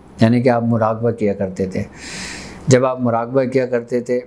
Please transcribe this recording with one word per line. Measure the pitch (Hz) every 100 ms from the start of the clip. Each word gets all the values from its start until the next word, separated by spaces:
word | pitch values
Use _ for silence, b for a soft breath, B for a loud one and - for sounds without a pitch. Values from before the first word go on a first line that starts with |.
| - -
यानी | 113 123
कि | 127
आप | 120
मुराकबा | 117 117 110 110 117
किया | 113 104
करते | 98 95 92 95
थे। | 98 101 B B B B B B B -
जब | 127
आप | 131 127
मुराकबा | 123 117 120 131 127
किया | 131 123
करते | 120 117 123
थे | 117 123